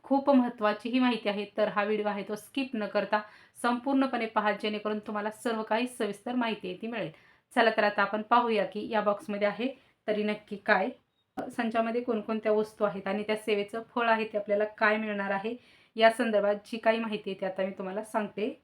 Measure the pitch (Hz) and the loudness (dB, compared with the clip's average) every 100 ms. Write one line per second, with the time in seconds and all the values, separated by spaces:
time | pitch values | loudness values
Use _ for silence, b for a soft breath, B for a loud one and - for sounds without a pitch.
0 | - 269 269 262 240 240 208 208 233 254 | 2 0 6 4 4 0 -2 -2 -2 2
1 | 254 233 214 202 202 - 208 190 202 214 | 2 2 -2 -4 -6 -2 0 0 0 0
2 | 208 202 202 208 - - 262 220 202 208 | -2 -4 -6 -10 -8 -6 -4 -4 -2 -2
3 | 196 214 B B B - 240 247 277 269 | 0 0 B B B -4 0 0 2 2
4 | 269 247 220 220 208 202 214 214 208 214 | 2 0 0 0 2 0 -2 -4 -4 -4
5 | 208 208 208 214 247 226 214 220 247 - | -4 -6 -6 -4 -4 -4 0 -2 -2 -4
6 | 208 202 - 247 226 208 185 180 226 233 | -6 -4 -4 -2 -2 -4 -8 -8 -8 -6
7 | 165 b b b b - 226 220 208 208 | -8 b b b b 4 4 4 2 2
8 | 202 214 214 240 233 214 185 208 214 220 | 0 0 2 4 4 0 0 -4 -2 0
9 | 208 202 - 202 202 202 247 b b b | 2 0 -4 0 0 0 -6 b b b
10 | - 208 208 208 - 202 - 202 220 - | -4 0 0 -4 -6 -8 0 2 2 -6
11 | _ _ _ - 254 254 226 226 226 240 | _ _ _ -10 -8 -4 -2 0 0 -2
12 | 240 220 208 220 214 214 214 - 208 190 | -2 -4 -2 -2 2 2 2 0 -2 -2
13 | 190 202 208 214 - 202 202 226 226 - | -4 -4 -2 -4 0 -2 -2 -8 -6 -2
14 | 233 220 220 208 202 208 214 - 214 220 | 2 2 0 -4 0 0 0 2 2 2
15 | 214 202 196 196 214 247 b b b 220 | -2 -4 -2 -2 -4 -8 b b b 6
16 | 220 226 233 208 202 202 - 226 226 226 | 6 6 2 4 2 0 -4 0 2 2
17 | 226 208 208 190 190 185 190 196 190 196 | -2 -6 -6 -6 -6 -2 -4 -4 -8 -8
18 | 214 220 202 - 220 320 | -4 -4 -4 -4 -6 -6